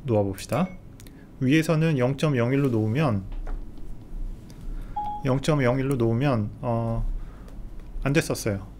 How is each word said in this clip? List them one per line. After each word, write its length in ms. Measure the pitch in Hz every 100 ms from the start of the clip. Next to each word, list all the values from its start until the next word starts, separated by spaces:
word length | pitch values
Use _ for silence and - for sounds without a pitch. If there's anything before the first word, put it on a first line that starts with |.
놓아봅시다. 640 | - 107 101 95 - 123 185 - - - - - - -
위에서는 580 | 127 156 156 156 160 143
영점영일로 720 | 123 139 160 131 117 139 139
놓으면, 540 | 113 107 120 156 104 95 - - - - - - - - - - - - - - - - - - - 135
영점영일로 720 | 135 135 151 123 135 131 135
놓으면, 540 | 113 117 143 120 104 -
어, 440 | 131 117 117 113 - - - - - - - - - -
안 100 | 135
됐었어요. 520 | 147 - 127 117 98 -